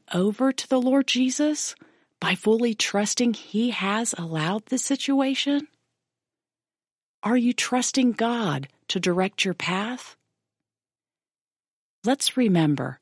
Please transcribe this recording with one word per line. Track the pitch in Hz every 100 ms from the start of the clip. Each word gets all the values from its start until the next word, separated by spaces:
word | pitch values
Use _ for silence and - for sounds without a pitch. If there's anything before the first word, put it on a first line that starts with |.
| -
over | 175 196 202 269
to | 262 -
the | 262
Lord | 247 277 262
Jesus | 247 262 262 302 302 - - - _ _ _
by | 165 185
fully | 214 226 240
trusting | 214 - 202 208 - 240 214
he | - 208 240
has | 190 190 214 233 -
allowed | 170 160 156 214 -
this | 262
situation? | - 277 - 277 269 269 285 285 302 _ _ _ _ _ _ _ _ _ _ _ _ _ _ _
Are | 208 247
you | 240
trusting | 240 - 254 247 269 247
God | 220 226 240 202 139 139 _ -
to | 185
direct | 180 175 190 - 196
your |
path? | 175 - 185 220 254 - - _ _ _ _ _ _ _ _ _ _ _ _ _ _ _ _ _ _
Let's | 214 277 - -
remember, | 233 175 156 139 131 131